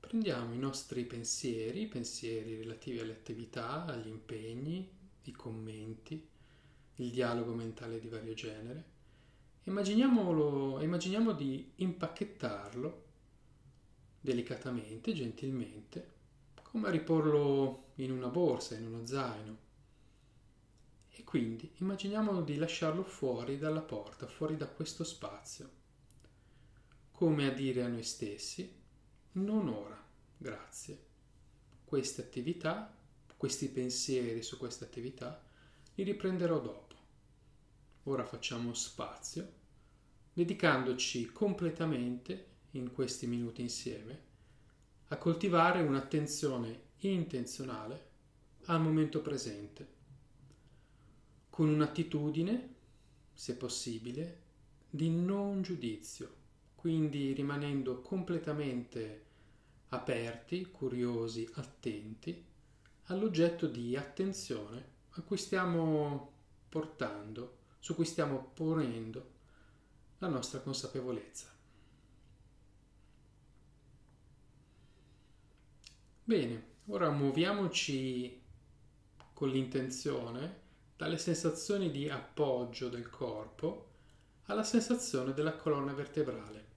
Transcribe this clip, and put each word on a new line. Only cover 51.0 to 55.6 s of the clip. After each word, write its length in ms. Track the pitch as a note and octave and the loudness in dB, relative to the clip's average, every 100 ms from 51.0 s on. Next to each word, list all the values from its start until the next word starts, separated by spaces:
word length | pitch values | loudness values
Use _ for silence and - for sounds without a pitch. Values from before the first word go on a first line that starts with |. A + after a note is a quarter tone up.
| - - - - _ | -20 -20 -20 -20 _
con 180 | - D#3 | 4 6
un'attitudine, 1040 | D3+ D3+ - D#3+ D3+ D3 D3+ F3 B3 - - - - - - - | 6 4 2 0 0 0 2 2 2 -2 -16 -20 -20 -20 -20 -20
se 220 | - - B2 | -14 -6 -4
possibile, 840 | B2 - A#2+ A2+ A#2+ C3 E3+ E3+ - - - - - | -4 -4 -4 -6 -6 -6 -6 -8 -20 -20 -20 -20 -10
di 220 | C#3+ D#3+ | 0 2
non 520 | E3 F3+ G3+ G3+ G3 | 4 2 2 2 0